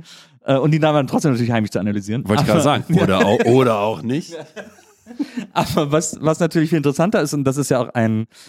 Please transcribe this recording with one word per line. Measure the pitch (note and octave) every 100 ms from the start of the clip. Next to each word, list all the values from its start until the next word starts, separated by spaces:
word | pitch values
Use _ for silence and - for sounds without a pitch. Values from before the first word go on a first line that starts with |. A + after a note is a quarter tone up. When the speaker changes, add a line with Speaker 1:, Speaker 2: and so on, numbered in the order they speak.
| - - - _ -
Speaker 1:
Äh, | C3+
und | D3+
die | D#3
dann | D#3 D3+ B2+
trotzdem | B3 D#3+
natürlich | A#2+ A#2+
heimlich | A#2 G#2
zu | G#2+
analysieren. | G#2 G#2 G2 A#2 F#2+
Speaker 2:
Wollte | G#2+
ich | -
gerade | G#2+ D3
Speaker 1:
Aber | C3
Speaker 2:
sagen. | - F3
Oder | - F#3+ G2
au-, | A3+
oder | A#2 B2+ B2+ G#2+
auch | G#2+ A2
nicht. | A2+ C#3 F#3
Speaker 1:
<laughs> | E3 D3 - - - _ _ A3 A#3+ C#4+ B3 -
Aber | E3 D#3+ F3+ D3
was, | D3+ - -
was | D3+ D#3
natürlich | E3 E3+ D#3
viel | E3
interessanter | C#3+ C3 F3 A3
ist, | D3+
und | D3
das | C3+ C3+
ist | C3+
ja | C3
auch | A#2
ein | A#2+ A2+ A2 A2+ -